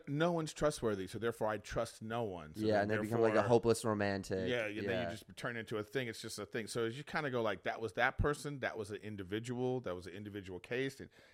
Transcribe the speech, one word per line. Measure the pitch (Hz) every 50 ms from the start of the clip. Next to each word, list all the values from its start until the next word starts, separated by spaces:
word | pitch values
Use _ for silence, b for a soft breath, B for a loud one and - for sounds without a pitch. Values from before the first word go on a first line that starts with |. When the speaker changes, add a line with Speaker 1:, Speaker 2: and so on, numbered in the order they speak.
| - -
Speaker 1:
no | 139 147 165 175 170
one's | 165 160 147 -
trustworthy, | - 151 151 - - 123 110 104 95 92
so | 92 - 107
therefore | 113 117 113 - 117
I | 107 107 101
trust | - - - 123 113 - - - 113
no | 110 113 120 117
one. | 101 90 85 78 76 80
So | 104 107
Speaker 2:
Yeah, | 107 107
Speaker 1:
then | 101 101
Speaker 2:
and | 107
they | 107 107
become, | 107 104 117 117 113
like, | 110 107
a |
Speaker 1:
therefore | 110 101 113
Speaker 2:
hopeless | 120 113 - 117 113 - -
romantic. | 113 107 104 101 101 98 98 92 - 98 95 92 92
Speaker 1:
Yeah, | 123 123 110
yeah, | 104 104 107 101
then | 98
Speaker 2:
Yeah. | 95 92 87 85
Speaker 1:
you | 87
just | - - - 92
turn | - - 127 120
into | 117 110 - 117 104
a | 104
thing. | - - 135 127 117
It's | 107 -
just | - 110 - -
a | 101
thing. | - - 120 107
So | 101 - 123 113
as | 113 117 139
you | 147
kinda | - - 165 151 135
go, | 127 120 113
like, | 107 98 92 -
that | 113 110 -
was | 113 107 -
that | 117 120 131 - -
person, | - 147 147 151 - 143 143 131
that | 120 95 80
was | 110 104 98
an | 107
individual, | - 95 107 107 98 95 87 101 113 117 123 123 123 127 127 127 127 120
that | 95 90
was | 90 87 90
an | 85
individual | 101 104 104 98 104 90 98 90 90
case, | - - 120 127 135 135 - -
an | 87 - B B B B